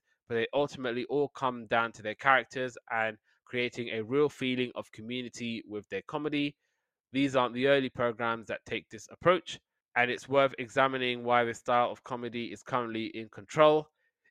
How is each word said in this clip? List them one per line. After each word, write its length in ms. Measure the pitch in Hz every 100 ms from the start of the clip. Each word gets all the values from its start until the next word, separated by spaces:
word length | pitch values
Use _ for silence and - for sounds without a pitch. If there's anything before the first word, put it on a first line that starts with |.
| _ _ -
but 60 |
they 120 | 117 113
ultimately 520 | 139 147 139 127 120
all 240 | 113 143 139
come 360 | - 131 120
down 260 | 110 117 117
to 100 | -
their 120 | 107
characters 640 | 107 139 131 117 131 127 - -
and 260 | 113 110 107 _ _
creating 460 | - 123 120 - 117
a 140 | 113
real 260 | 107 139 147
feeling 420 | - 131 127 123
of 160 | - -
community 720 | - 110 127 120 - 117 113 -
with 220 | 104 -
their 140 | 95
comedy. 520 | - 151 151 147 143 - _ _ _ _ _
These 240 | 131 139
aren't 200 | 131 123
the 120 | 120 139
early 220 | 139 131
programs 580 | - 120 110 117 113 104
that 160 | 104
take 220 | - 110 -
this 180 | 107 -
approach, 480 | - 170 180 - - _ _ _
and 160 | 120 123
it's 180 | - -
worth 240 | 139 135 123
examining 640 | 117 135 135 131 127 120
why 200 | 120 120
this 140 | 117 113
style 320 | - 120 120
of 140 | 107
comedy 480 | - 123 120 117 117
is 80 | 101
currently 460 | - 127 117 110 110
in 200 | 110 110
control. 600 | - 101 156 151 156 - _ _ _ _